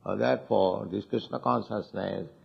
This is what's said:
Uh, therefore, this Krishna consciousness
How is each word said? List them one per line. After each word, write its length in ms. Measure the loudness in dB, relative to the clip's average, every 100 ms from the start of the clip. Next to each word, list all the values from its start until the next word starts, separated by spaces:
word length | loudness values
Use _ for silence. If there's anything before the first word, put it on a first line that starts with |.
| -4
Uh, 80 |
therefore, 720 | 0 2 2 2 4 4 2 -4
this 140 | -6
Krishna 360 | -2 -4 -4 -4
consciousness 880 | 0 0 0 -6 -6 -4 -4 -4 -6 -12